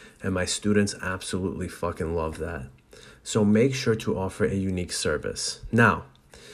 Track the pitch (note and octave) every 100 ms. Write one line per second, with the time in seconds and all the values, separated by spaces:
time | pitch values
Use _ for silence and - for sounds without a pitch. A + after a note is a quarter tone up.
0 | - - F#2+ F#2 F2+ - G#2 G#2 G2+ -
1 | F#2 F#2 - F#2+ F#2 - F2 - F2 F2
2 | D#2+ E2+ D#2+ D#2 E2 E2+ B1+ - _ -
3 | - - - A#2 G#2 G#2+ C3+ C3 - A2
4 | - F#2 F#2+ - G#2 G2 F#2+ F#2 F2 -
5 | F2+ D2+ G1+ - - - - A2+ A2+ -
6 | - _ _ - -